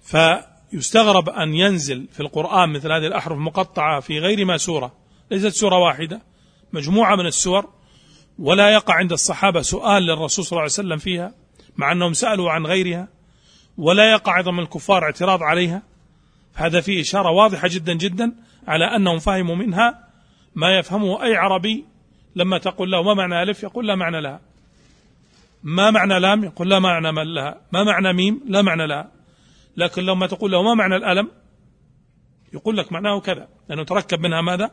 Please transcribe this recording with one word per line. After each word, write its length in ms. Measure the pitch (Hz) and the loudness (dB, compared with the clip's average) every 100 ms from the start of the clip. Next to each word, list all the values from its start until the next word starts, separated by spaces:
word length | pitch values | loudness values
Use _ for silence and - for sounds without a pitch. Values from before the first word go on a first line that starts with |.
فيستغرب 1300 | - 151 165 175 - _ _ 170 127 220 214 190 165 | 0 4 4 2 -4 _ _ -10 0 4 6 4 2
أن 260 | - 160 | -4 -4
ينزل 540 | 156 196 185 139 127 131 | 0 0 0 -4 -8 -10
في 80 | - | -12
القرآن 480 | 147 156 160 190 175 | -8 -6 0 2 2
مثل 240 | 147 156 | 0 -2
هذه 140 | 160 156 | -2 -2
الأحرف 320 | - 165 151 | -4 -6 -6
مقطعة 640 | 156 151 190 - 151 147 | -6 -4 -4 -2 -2 -2
في 180 | - 151 | -4 -4
غير 260 | 175 208 | 0 0
ما 120 | 185 165 | 0 -2
سورة، 400 | - 156 127 _ _ _ _ | -2 -4 -6 _ _ _ _
ليست 180 | 196 208 | -2 -2
سورة 300 | - 208 180 | 0 2 4
واحدة، 440 | 175 135 160 202 _ _ _ _ _ | 4 2 -6 -10 _ _ _ _ _
مجموعة 440 | 165 143 202 220 196 | -8 0 2 4 2
من 100 | 175 | 0
السور، 420 | - 185 185 202 _ _ _ _ _ _ - | -2 0 0 -2 _ _ _ _ _ _ -6
ولا 320 | 143 185 202 | 0 4 6
يقع 240 | 214 - | 4 2
عند 180 | 170 180 | 0 0
الصحابة 500 | 165 - 160 196 170 | -2 -2 0 0 0
سؤال 400 | 131 185 233 202 | -2 -2 2 2
للرسول 420 | 175 160 156 - | 2 -2 -2 -4
صلى 80 | 175 | -4
الله 100 | 170 | -2
عليه 100 | 151 | -2
وسلم 260 | 165 196 156 | -4 -4 -6
فيها، 360 | 190 175 180 - _ _ - - | -4 -6 -6 -14 _ _ -16 -4
مع 160 | 139 | -2
أنهم 200 | 175 175 | 0 0
سألوا 380 | 165 247 208 175 | 0 0 0 -2
عن 160 | 160 156 | -2 -2
غيرها، 420 | 190 180 170 185 _ _ _ _ _ _ - | -2 -2 -4 -10 _ _ _ _ _ _ -4
ولا 340 | 156 190 220 | 2 6 6
يقع 260 | 214 202 175 | 4 2 0
أيضا 120 | 185 | 0
من 120 | 175 | -4
الكفار 400 | 160 156 - 190 | -4 -8 0 0
اعتراض 400 | 156 143 180 185 | 0 -2 0 0
عليها. 400 | 156 170 180 180 - _ _ _ _ _ _ | 2 0 0 -4 -10 _ _ _ _ _ _
هذا 260 | - 165 170 | -4 0 0
فيه 200 | 190 190 | 0 -4
إشارة 300 | 147 196 185 | -2 0 2
واضحة 380 | 175 214 185 180 | 4 4 2 -2
جدا 260 | 175 160 | -2 -4
جدا 380 | 165 190 180 233 233 - _ - | -2 -4 -2 -4 -4 -20 _ -4
على 180 | 160 | 0
أنهم 340 | 170 226 190 165 | 2 2 2 2
فهموا 380 | 180 190 180 170 | 0 -2 -2 -2
منها 520 | 226 175 233 233 _ _ _ _ _ | -2 2 0 0 _ _ _ _ _
ما 240 | - 165 190 | -2 2 2
يفهمه 440 | 165 196 202 190 | 0 -2 -2 -2
أي 140 | 247 208 | 0 0
عربي. 480 | 190 190 196 190 - _ _ _ _ 180 | 2 0 -2 -4 -8 _ _ _ _ -2
لما 220 | 180 180 | 0 0
تقول 320 | 190 185 185 | -4 -4 -2
له: 120 | 190 | 0
"ما 120 | 180 | 2
معنى 280 | 208 180 175 | 0 0 -2
ألف؟" 200 | 185 208 | -2 -4
يقول: 260 | 202 233 220 | -8 -6 -4
"لا 60 | |
معنى 260 | 190 170 165 | -2 -2 -4
لها". 200 | 147 147 _ _ _ _ _ _ _ _ _ _ _ _ | -8 -12 _ _ _ _ _ _ _ _ _ _ _ _
"ما 280 | 151 170 208 | -6 2 4
معنى 300 | 220 190 185 | 4 2 2
لام؟" 240 | 185 214 | 4 2
يقول: 260 | 202 - 180 | 0 -6 0
"لا 80 | 190 | 2
معنى 340 | 185 170 160 | 4 0 -2
من 220 | 156 156 | -4 -4
لها". 260 | 165 139 - _ | -6 -8 -10 _
"ما 120 | 175 | -2
معنى 280 | 208 185 190 | 0 2 2
ميم؟" 280 | 180 190 226 277 | 2 0 0 -2
"لا 160 | 196 | 2
معنى 240 | 196 165 156 | 2 2 -2
لها". 260 | 147 - _ _ _ _ _ _ - | -6 -10 _ _ _ _ _ _ -4
لكن 260 | 170 180 | -4 -2
لما 240 | 185 185 185 | -2 0 -2
تقول 260 | 185 196 | -2 0
له: 100 | 185 | 2
"ما 120 | 202 | 2
معنى 220 | 233 190 185 | 2 2 0
الألم؟" 340 | 196 185 226 - _ _ _ _ _ _ _ _ _ _ _ | 0 0 -2 -8 _ _ _ _ _ _ _ _ _ _ _
يقول 240 | - 220 220 | -8 -4 -4
لك: 160 | - | -4
"معناه 280 | 170 208 202 | -4 -4 -4
كذا"، 280 | 190 180 - _ _ | -4 -8 -8 _ _
لأنه 160 | 151 | -10
تركب 360 | 156 190 185 175 | -4 -4 -2 -2
منها 200 | 170 165 | -2 -2
ماذا؟ 300 | 170 180 220 | -2 -2 -4